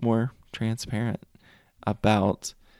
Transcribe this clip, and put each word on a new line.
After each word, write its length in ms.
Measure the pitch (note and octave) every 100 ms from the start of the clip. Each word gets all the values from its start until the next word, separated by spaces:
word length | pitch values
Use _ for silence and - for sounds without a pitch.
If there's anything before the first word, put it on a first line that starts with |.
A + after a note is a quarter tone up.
more 300 | A#2 A2+ B2 - -
transparent 720 | - A2+ A2+ - G#2+ A#2 - - - _ - _ _ -
about 720 | G#2 G2+ G#2+ G2 - - - _ _